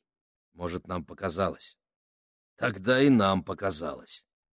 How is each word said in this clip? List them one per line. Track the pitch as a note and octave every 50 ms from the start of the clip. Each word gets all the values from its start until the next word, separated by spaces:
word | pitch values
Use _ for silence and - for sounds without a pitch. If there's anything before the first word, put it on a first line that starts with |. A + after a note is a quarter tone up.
| _ _ _ _ _ _ _ _ _ _ _
Может, | E2+ F2 E2+ F2 F2+ -
нам | - F#2 F2+ D#2
показалось?" | - - - G2 F#2 D#2 F#2 F#2+ E2+ D2 - - - - _ _ _ _ _ _ _ _ _ _ _ _ _ _ _ _
"Тогда | _ B2+ B2 G2+ F#2+ F#2 A#2 B2+ C3
и | C#3 C#3+
нам | C3 A2+ G2 F#2+ F#2+ F#2 D#2
показалось". | - F#2 - G2+ G2 E2 D2+ E2+ D2+ C2+ - - - - - - _ _ _ _ _ _